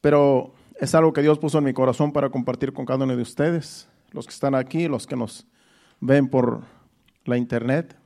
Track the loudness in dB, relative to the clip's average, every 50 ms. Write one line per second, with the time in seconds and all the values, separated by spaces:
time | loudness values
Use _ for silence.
0 | 2 4 4 4 4 4 4 2 0 -4 _ _ _ _ _ -8 -4 2 4 4
1 | 4 4 4 4 4 4 2 2 0 -2 0 0 0 0 0 0 0 0 2 0
2 | -2 0 0 -2 -2 -2 -2 -4 -4 -4 -4 -4 -4 -6 -6 -8 -6 -4 -2 -2
3 | 0 -2 -2 -4 -4 -6 -4 -2 0 0 0 -2 -6 -8 -18 -20 -20 _ _ _
4 | _ _ -16 -16 -14 -14 -10 -4 -2 0 0 0 -2 -2 -4 -2 -2 -2 -4 -6
5 | -6 -8 -6 -6 -6 -8 -10 -18 -20 _ _ _ _ _ _ _ _ _ _ _
6 | 2 4 4 4 4 2 2 2 2 0 -2 -6 -10 -18 -20 _ _ _ _ _
7 | _ _ _ _ _ -4 -2 -2 -2 -2 -4 -4 0 0 -2 -2 -2 -6 -16 _
8 | _